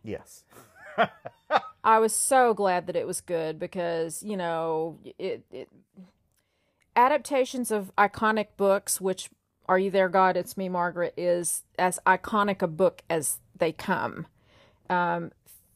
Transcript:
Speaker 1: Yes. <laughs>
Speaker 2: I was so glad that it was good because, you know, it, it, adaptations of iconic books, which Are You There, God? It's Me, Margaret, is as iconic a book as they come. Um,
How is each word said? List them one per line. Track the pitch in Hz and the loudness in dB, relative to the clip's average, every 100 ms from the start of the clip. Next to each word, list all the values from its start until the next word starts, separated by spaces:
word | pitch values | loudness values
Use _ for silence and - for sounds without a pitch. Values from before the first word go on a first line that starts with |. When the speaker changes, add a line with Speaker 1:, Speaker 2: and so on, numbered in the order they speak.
Speaker 1:
Yes. | 113 90 - - _ - - - - - | -10 -10 -12 -20 _ -20 -20 -20 -10 -2
<laughs> | 226 - - _ - 294 - - | -2 -4 -20 _ -2 -2 -2 -4
Speaker 2:
I | - 226 | 2 2
was | 220 | 2
so | - - 262 247 | 0 2 4 4
glad | 202 202 180 170 | 2 0 0 -2
that | 170 | -4
it | 127 | -4
was | 180 | -8
good | - 170 160 156 | -6 -4 -4 -6
because, | 175 196 170 165 165 160 | -8 -6 -4 -4 -4 -8
you | 208 202 | -8 -6
know, | 170 165 165 160 165 151 - - | -4 -2 -2 -2 -4 -8 -18 -10
it, | 185 123 - | -8 -8 -12
it, | - - 135 _ - 180 _ _ _ _ _ _ _ _ - | -16 -16 _ _ -20 -20 _ _ _ _ _ _ _ _ 4
adaptations | 254 294 - 285 262 262 240 | 4 4 0 0 0 -2 -4
of | 214 196 - | -4 -2 2
iconic | 202 - 220 220 208 - | 2 2 0 0 -2 0
books, | 196 196 - - | 2 2 0 -4
which | 190 190 - _ _ _ - | -2 -4 -8 _ _ _ 0
Are | 185 | 2
You | 196 | 2
There, | 190 185 | 2 4
God? | 190 185 180 | 4 4 2
It's | 175 - | -4 -6
Me, | 185 | -4
Margaret, | 180 175 175 170 - | -2 -2 -2 -4 -2
is | 175 175 170 - - - | 0 0 0 -6 -8 -2
as | 202 - - | -2 0 2
iconic | 185 - 214 202 196 | 2 2 0 0 0
a | 180 | -2
book | 156 185 - - | 2 0 0 -4
as | 165 147 - _ - | -2 -2 -6 _ -4
they | 170 | -4
come. | - - 175 113 - 160 _ _ _ _ _ - | -2 -4 -2 -2 -8 -14 _ _ _ _ _ -4
Um, | 180 175 170 170 _ _ - _ | 0 0 -2 -6 _ _ -20 _